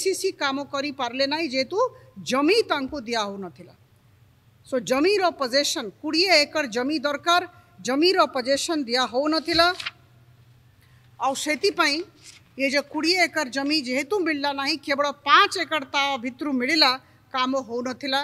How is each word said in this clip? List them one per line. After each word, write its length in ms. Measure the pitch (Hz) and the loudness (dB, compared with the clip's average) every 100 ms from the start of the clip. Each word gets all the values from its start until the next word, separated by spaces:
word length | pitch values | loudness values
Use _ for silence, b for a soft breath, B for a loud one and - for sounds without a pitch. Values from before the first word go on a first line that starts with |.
ସି 100 | 392 | 0
ସି 140 | 359 381 - | -2 -2 -2
କାମ 140 | 285 269 285 | -2 -2 -4
କରିପାରିଲେ 540 | 277 285 269 240 254 277 | -6 -6 -4 -4 -2 0
ନାହିଁ, 140 | 302 330 | 0 -2
ଯେହେତୁ 240 | 262 269 370 508 B B - 170 | -2 -2 0 0 B B -12 -2
ଜମି 280 | 254 294 453 - | 2 4 4 2
ତାଙ୍କୁ 280 | 302 262 208 | -2 -2 -8
ଦିଆ 200 | 214 233 202 | -6 -4 -4
ହଉନଥିଲା। 460 | 202 180 170 175 - _ _ _ _ _ _ _ _ - | -6 -12 -14 -20 -20 _ _ _ _ _ _ _ _ -6
ସୋ 100 | 262 185 | -4 0
ଜମିର 320 | 262 339 403 359 269 | 2 4 4 2 0
ପୋଜେସନ, 440 | 262 269 285 320 220 - | -2 0 0 -2 -6 -8
କୋଡ଼ିଏ 320 | 302 311 359 320 | -4 0 4 4
ଏକର 220 | 294 311 285 220 | 4 0 -4 -2
ଜମି 200 | 262 311 | -2 -2
ଦରକାର, 380 | 277 277 349 349 349 b b - 185 | -2 -2 0 2 0 b b -12 -4
ଜମିର 320 | 277 349 381 302 | 2 4 4 2
ପୋଜେସନ 440 | 269 240 277 - 320 233 | 0 -2 0 0 -4 -2
ଦିଆ 140 | 247 240 | -2 0
ହଉନଥିଲା। 540 | 247 302 320 320 330 349 370 - - _ _ _ - _ _ _ _ b b b - | 0 0 0 0 2 2 0 -8 -16 _ _ _ -20 _ _ _ _ b b b -6
ଆଉ 120 | 254 269 | -4 -2
ସେଥିପାଇଁ 520 | 294 302 403 302 311 294 392 B B B _ - | -2 0 0 2 2 0 -6 B B B _ -4
ଏ 80 | 269 | 0
ଯେ 80 | 285 285 | 0 -2
କୋଡ଼ିଏ 260 | 302 311 370 339 | -2 0 2 2
ଏକର 200 | 320 294 262 | 0 -4 -2
ଜମି 200 | 277 311 247 | -2 -2 -2
ଯେହେତୁ 260 | 254 294 415 330 | -4 -2 -2 0
ମିଳିଲା 240 | 294 285 277 | -2 -2 -2
ନାହିଁ, 160 | 277 302 302 | -4 -4 -2
କେବଳ 200 | 285 285 277 277 | -2 -2 -2 4
ପାଞ୍ଚ 260 | 311 403 381 | 6 6 2
ଏକର 180 | 294 311 269 | -4 -4 -2
ତା 80 | 285 277 269 | -2 -2 -2
ଭିତରୁ 260 | 247 247 302 269 | -6 -8 -4 -2
ମିଳିଲା, 300 | 247 320 277 262 b b _ | 0 4 4 2 b b _
କାମ 180 | 262 254 269 214 | -4 -2 -2 -4
ହଉନଥିଲା। 520 | 233 247 247 277 269 | -6 -6 -6 -4 -2